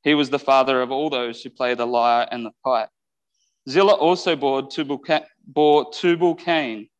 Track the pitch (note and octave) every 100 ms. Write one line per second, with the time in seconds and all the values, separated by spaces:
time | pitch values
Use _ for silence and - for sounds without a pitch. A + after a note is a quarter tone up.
0 | D3 D3 C3+ C#3 - C3+ C3 C3 B2+ C3+
1 | D#3 C3+ A#2+ A2+ B2+ _ B2+ A#2+ A#2+ A#2+
2 | A#2+ A#2+ A#2+ A#2+ A2+ _ C3 A#2+ A2 _
3 | _ _ _ _ _ _ - D3 G3 E3
4 | D#3 F3 F#3 D#3 C#3 C3+ C3+ - C#3+ C#3
5 | - D3+ - _ - D3+ D3+ D3 - -
6 | F3+ E3+ F3 E3 - E3 C3 A2 A2